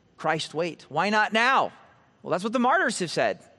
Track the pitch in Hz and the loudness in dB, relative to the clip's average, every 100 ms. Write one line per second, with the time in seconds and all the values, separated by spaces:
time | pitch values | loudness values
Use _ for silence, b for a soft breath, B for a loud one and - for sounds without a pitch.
0 | _ - 156 160 - 151 175 - - 143 | _ -6 -2 -2 -4 -4 -6 -6 -8 -2
1 | 196 214 196 220 240 247 113 - - _ | 0 2 2 2 2 2 0 -4 -20 _
2 | _ _ 135 170 214 247 247 349 302 - | _ _ -6 -4 -2 0 2 4 2 -2
3 | 170 160 113 92 - | -4 0 0 -2 -10